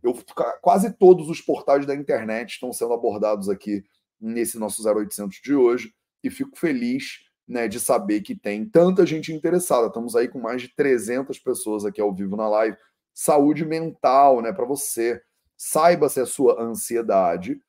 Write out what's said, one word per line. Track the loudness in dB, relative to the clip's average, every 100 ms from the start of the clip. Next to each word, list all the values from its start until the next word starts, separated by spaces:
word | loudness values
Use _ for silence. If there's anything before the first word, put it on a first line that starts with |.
Eu, | -4 -4 -10
ca-, | -6 -6 -2
quase | 2 2 2
todos | 6 8 8 4
os | -8
portais | -4 -4 2 2 2
da |
internet | -6 -2 -4 -2 -6 -8
estão | -12 -10
sendo | -6 -4
abordados | -2 -2 -2 -2 -2 -4
aqui | -6 -4 -8 -8 _ _ _
nesse | -10 -6 -6 -6
nosso | -8 -6
Zero | -2 -2
oitocentos | -2 -8 -10 -12
de | -2
hoje | 2 4 2 -4 _ _ _
e | -10
fico | -8 -12 -4
feliz, | -4 -2 -2 -4 -8 -16 _ _ _
né, | -6 -4
de | -4
saber | 0 0 0 -4
que | -4
tem | -10 -6 -6
tanta | 0 4 4 4 2
gente | 2 -8
interessada. | -4 0 0 0 0 0
Estamos | -2 -4 -2
aí | -2
com | -4
mais | -8 -8
de | -10
trezentas | -2 0 2 0 -6 -6 -8
pessoas | -6 -6 -4 -4
aqui | -4 -2
ao | -2
vivo | -2 -6 -4
na | 0
live. | 0 0 -4 _ _ _
Saúde | -8 0 4 4 2
mental, | -2 -4 -6 -2 2 6 6 6
né, | 0
pra | -4
você. | -4 -4 -6 -2 -2 -2 _ _ _ _
Saiba | -4 2 4 4 2
se | 0
a | -4
sua | 2 4 4
ansiedade | 0 -6 -6 -4 2 2 4 0 -4 -10